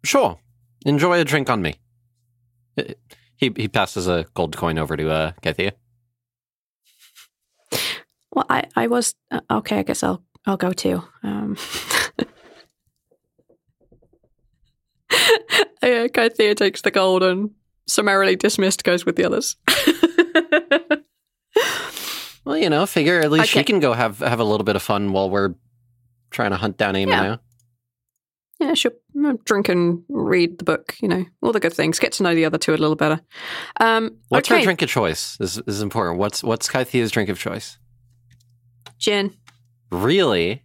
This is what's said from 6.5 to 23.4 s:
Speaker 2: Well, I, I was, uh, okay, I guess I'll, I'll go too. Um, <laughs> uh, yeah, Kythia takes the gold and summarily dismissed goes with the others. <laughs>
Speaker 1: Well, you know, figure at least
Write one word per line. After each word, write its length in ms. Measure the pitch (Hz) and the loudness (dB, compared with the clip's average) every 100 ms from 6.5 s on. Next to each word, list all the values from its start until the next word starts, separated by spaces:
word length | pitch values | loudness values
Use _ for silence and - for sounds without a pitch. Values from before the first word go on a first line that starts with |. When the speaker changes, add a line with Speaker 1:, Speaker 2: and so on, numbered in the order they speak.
| _ _ _ _ _ - - - _ _ _ _ - - - - _ _ | _ _ _ _ _ -20 -20 -20 _ _ _ _ -6 -6 -8 -14 _ _
Speaker 2:
Well, 140 | - - | -4 0
I, 160 | 127 - - | 0 -2 -2
I 120 | 233 | 0
was, 280 | 240 233 - _ | 0 -2 -6 _
uh, 100 | - _ | -10 _
okay, 300 | 214 214 208 | -4 -2 -4
I 40 | |
guess 200 | 196 - | -2 -2
I'll, 200 | - 185 _ _ - | -2 -4 _ _ -4
I'll 120 | 190 | -2
go 140 | 180 | -2
too. 320 | 185 190 180 - _ | -2 -2 -2 -6 _
Um, 340 | 214 208 208 208 | -8 -6 -6 -8
<laughs> 60 | - - - - - - - _ - - _ _ _ _ _ _ _ _ _ _ _ _ _ _ _ _ _ _ _ _ _ _ _ _ _ - - 453 | -10 -10 -4 -2 -2 -6 -8 _ -20 -20 _ _ _ _ _ _ _ _ _ _ _ _ _ _ _ _ _ _ _ _ _ _ _ _ _ 0 4 2
uh, 60 | - - 415 _ | 2 -2 -2 _
yeah, 260 | 247 240 240 | 2 2 0
Kythia 480 | 240 226 226 214 208 | 2 0 4 2 4
takes 260 | 202 196 | 0 0
the 100 | - | 0
gold 320 | 202 190 185 | 2 2 4
and 280 | 185 185 208 _ _ _ - | 2 0 -4 _ _ _ -4
summarily 480 | - 208 196 196 185 | -2 2 2 2 2
dismissed 480 | 202 - 190 - | 0 2 0 0
goes 220 | - 175 175 | 0 0 0
with 100 | 175 | 0
the 100 | 180 | 0
others. 300 | - - - - | 0 -4 -6 -2
<laughs> 1400 | 587 539 339 330 - 339 330 339 302 339 294 - 302 _ _ _ _ _ - 508 - - - - - - - - | 0 2 2 2 2 2 2 2 0 2 -2 0 -6 _ _ _ _ _ 0 0 -4 -10 -12 -10 -10 -12 -14 -6
Speaker 1:
Well, 120 | 143 | 0
you 120 | 190 | 2
know, 140 | 151 196 | 2 0
figure 320 | - 151 175 | 0 2 2
at 100 | 151 | 2
least 200 | 156 | 2